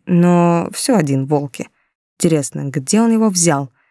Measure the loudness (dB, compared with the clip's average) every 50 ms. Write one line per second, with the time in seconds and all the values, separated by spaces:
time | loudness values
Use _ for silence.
0 | _ -2 2 2 4 4 4 4 2 2 2 0 -2 -4 -8 -6 -2 0 2 2
1 | 2 0 0 -2 -2 0 -2 -2 -2 -4 -10 -14 -16 -16 _ _ _ _ _ _
2 | _ _ _ -2 0 0 0 0 -2 -4 -8 -8 -8 -6 -6 -6 -4 -2 0 2
3 | 2 2 2 2 0 0 0 0 0 0 0 0 -2 -6 _ _ _ _